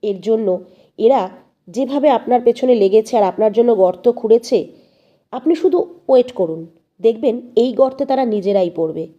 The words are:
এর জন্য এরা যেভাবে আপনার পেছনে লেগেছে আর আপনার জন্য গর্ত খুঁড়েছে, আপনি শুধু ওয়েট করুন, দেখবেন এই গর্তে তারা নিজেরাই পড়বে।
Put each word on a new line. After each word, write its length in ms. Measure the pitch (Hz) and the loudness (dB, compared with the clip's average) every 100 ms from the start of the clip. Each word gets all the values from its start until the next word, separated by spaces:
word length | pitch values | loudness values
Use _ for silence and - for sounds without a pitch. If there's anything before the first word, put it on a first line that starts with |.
এর 200 | 220 196 | -6 -6
জন্য 420 | 185 226 208 185 185 _ _ - | -2 -2 0 -4 -8 _ _ -2
এরা 320 | 220 262 190 - _ _ - | 2 2 -2 -10 _ _ -14
যেভাবে 420 | 180 262 277 294 | -6 -4 0 2
আপনার 320 | 233 233 247 | 0 0 0
পেছনে 340 | 247 240 254 240 | 0 0 0 2
লেগেছে 420 | 196 214 220 233 | 4 2 2 0
আর 60 | |
আপনার 280 | 196 185 220 | 0 0 0
জন্য 240 | 208 240 220 | 2 2 2
গর্ত 360 | 185 180 240 | 2 2 -2
খুঁড়েছে, 560 | 240 220 233 233 220 - - _ _ _ _ _ | -2 2 2 2 -4 -4 -16 _ _ _ _ _
আপনি 240 | 247 320 330 | -6 -2 0
শুধু 440 | 370 349 - - - | 0 0 -4 -10 0
ওয়েট 220 | 262 247 | 2 2
করুন, 360 | - 175 160 165 _ _ _ | -4 -4 -4 -12 _ _ _
দেখবেন 400 | 202 226 262 196 - - | -2 0 -2 -4 -4 0
এই 180 | 247 | 0
গর্তে 320 | 214 262 262 277 | 2 0 0 -4
তারা 200 | 269 247 | -2 -2
নিজেরাই 440 | 208 190 202 180 175 | -2 -2 0 -2 -4
পড়বে। 320 | 160 160 160 | -6 -6 -12